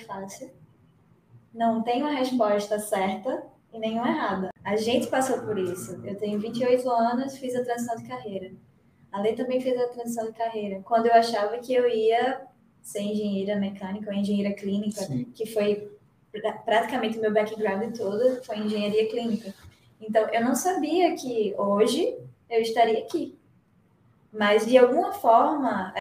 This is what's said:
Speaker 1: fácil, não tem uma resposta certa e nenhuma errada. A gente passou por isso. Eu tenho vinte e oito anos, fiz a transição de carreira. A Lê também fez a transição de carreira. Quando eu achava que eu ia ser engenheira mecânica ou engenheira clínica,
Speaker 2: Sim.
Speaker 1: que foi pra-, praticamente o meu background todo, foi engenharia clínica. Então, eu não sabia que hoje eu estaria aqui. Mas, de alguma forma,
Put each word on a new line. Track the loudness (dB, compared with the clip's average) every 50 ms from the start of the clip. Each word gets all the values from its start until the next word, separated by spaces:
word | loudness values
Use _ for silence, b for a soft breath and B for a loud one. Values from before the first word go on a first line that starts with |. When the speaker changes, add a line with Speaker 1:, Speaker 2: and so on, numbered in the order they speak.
| -10
Speaker 1:
fácil, | -12 -10 -10 -10 -12 -12 -14 -16 -16 -18 -20 -20 _ _ _ _ _ _ _ _ _ _ _ _ _ -20 -20 _ _ -4
não | 0 2 2 2 2
tem | 0 0 0 0
uma | 0 0
resposta | 0 0 0 0 2 2 2 4 2 0 0 0 -2 -2
certa | -2 -2 -2 0 0 0 -2 -4 -4 -6 -6 -6 -8 -12 _ _ _ _ -10
e | -6
nenhuma | -4 -2 -2 0 0 0
errada. | 0 0 -2 -2 -2 -4 -4 -6 -8 -8 -4
A | -2 -2
gente | 0 0 2 0 0 0
passou | 0 0 0 2 0 0 -2
por | -2 -4 -4
isso. | -2 -2 -4 -4 -8 -10 -12 -12 -12 -10
Eu | -10 -8
tenho | -6 -4 -4 -4 -4
vinte | -4 -6 -4 -2
e | 2
oito | 4 4 4 4 2
anos, | 2 2 2 2 2 0 -2 -4 -6
fiz | -8 -8 -6 -4
a | -4 -2
transição | -2 -4 -4 -4 -6 -6
de | -8 -8
carreira. | -12 -12 -10 -10 -8 -8 -8 -10 -10 -16 -20 _ _ _ _ b b b b b b
A | -6 -2
Lê | -2 0 0
também | -2 -2 -2 -2 0
fez | 0 0 0 0
a | -2 -4
transição | -4 -6 -6 -6 -4 -4 -6
de | -6 -4
carreira. | -4 -4 -4 -4 -4 -6 -6 -6 -8 -4
Quando | 0 2 4 4
eu | 8 8
achava | 6 6 6 0 0 0 -2 -2
que | -6 -4 0 2
eu | 2 4 4
ia | 2 2 2 4 4 4 2 0 -2 -4 -8 -18 _ _ _ _ _ _
ser | -16 -12 -8 -6
engenheira | -4 -2 -2 -2 -2 -2 -2 -2 -2 -2 -2
mecânica | -2 -2 -4 -6 -8 -10 -8 -8 -8 -8 -6
ou | -4
engenheira | -2 -2 0 0 0 0 -2 -4
clínica, | -4 -4 -2 -2 -2 -2 -4 -4 -4
Speaker 2:
Sim. | -4 -4 -4 -4 -4 -6 -8
Speaker 1:
que | -8 -8
foi | -4 -2 0 2 2 0 -2 -4 -12 -16 -20 _ _ _ _ _ _
pra-, | -12 -6 -6 -6 -6
praticamente | -4 -2 0 2 2 2 0 -2 -2 -2 -2 -2
o | 0
meu | 0 2 2
background | 2 2 0 -2 -2 -2 -2 0 -2 -4 -4 -4
todo, | -4 -4 -4 0 2 2 2 2 0 -6
foi | -8 -6 -4
engenharia | -2 -2 -2 0 0 0 2 2 2 0
clínica. | -2 -4 -2 -2 -4 -4 -6 -10 -14 -14 -18 -20 b b b b _ -14
Então, | -6 0 2 2 2 2
eu | 0 0 2
não | 2 0
sabia | 2 0 0 0 0 0 0 2 4 4 2 2
que | 0 -6 -4 -2 0 0 -2 -2
hoje | -2 0 2 4 4 4 4 4 2 0 -2 -2 -6 -12 -18 -20 _ _ -2
eu | 0 0
estaria | 0 2 4 4 4 4 4 0
aqui. | -2 -4 -4 -4 -6 -6 -10 _ _ _ _ _ _ _ _ _ _ _ _ _ _ _ _ _ _ _ -4
Mas, | 0 2 4 4 4 4
de | 8 8
alguma | 8 8 8 6 2 2 0
forma, | -2 0 4 6 8 8 6 4 2 0 0 0 0 -2 -4 -4 -6 -8